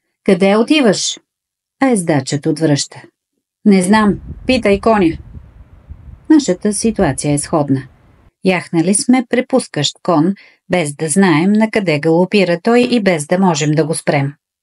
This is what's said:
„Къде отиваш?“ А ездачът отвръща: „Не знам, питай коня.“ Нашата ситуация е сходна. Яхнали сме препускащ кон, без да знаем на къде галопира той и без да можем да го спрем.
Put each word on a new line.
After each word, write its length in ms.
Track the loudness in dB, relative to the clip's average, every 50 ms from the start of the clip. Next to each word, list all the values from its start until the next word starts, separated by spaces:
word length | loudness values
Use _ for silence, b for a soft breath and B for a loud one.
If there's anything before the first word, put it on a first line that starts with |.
| _ _ _ _ 0
„Къде 320 | 0 0 2 2 2 2
отиваш?“ 640 | 2 2 2 2 2 2 2 0 0 -4 -8 -8 -10 _ _ _ _ _ _ _ _ _ _ _ -2
А 60 | 0 0
ездачът 580 | 0 0 0 -2 -2 -2 -2 -4 -6 -4 -2
отвръща: 560 | -4 -2 -2 0 0 0 -2 -4 -8 -12 -20 -20 -20 _ _ _ _ _ _ _ _ _ _ 2
„Не 180 | 2 4 4
знам, 380 | 4 2 2 2 2 2 0 -2 -6 -16 -18 -10 -4
питай 340 | -2 -2 0 2 0 0 0
коня.“ 380 | 2 0 2 2 2 0 -2 -4 -12 -20 -20 -20 -20 -20 -20 -20 -20 _ -20 -20 _ -20 -20 -20 -20 -20 -20 -8 _ 2
Нашата 420 | 2 2 4 0 -4 -2 -2 -4
ситуация 600 | -4 -2 -2 -2 -2 0 -2 -2 -2 -4 -2 -2
е 60 | -2 -2
сходна. 440 | -2 -2 -2 -2 0 0 -2 -4 -4 -10 _ _ _ _ _ _ _ _ _ _ -2
Яхнали 500 | -2 -2 -2 -2 -4 -2 -2 0 0 0
сме 320 | -2 2 2 2 2 2 -2
препускащ 680 | -4 -4 -2 0 -2 -2 -2 -2 -6 -4 -4 -4 -6 _
кон, 320 | -4 0 0 0 0 0 -2 b b b b b b -4
без 240 | -2 -2 -2 -4 -6
да 140 | -8 -6 -2
знаем 440 | 0 2 2 2 2 2 2 2
на 180 | 2 2 0 0
къде 300 | -2 -2 -2 0 -2 0
галопира 600 | 0 2 2 2 2 2 2 0 2 2 0 -2
той 180 | 0 0 2 2
и 200 | 2 2 0 0
без 260 | 0 0 0 -2 -2
да 120 | -2 -2 0
можем 320 | 2 0 0 0 0 0
да 140 | 0 0 0
го 100 | -2 -2
спрем. 380 | -6 -4 -2 -2 -2 -2 -4 -8 _ _ _ _ _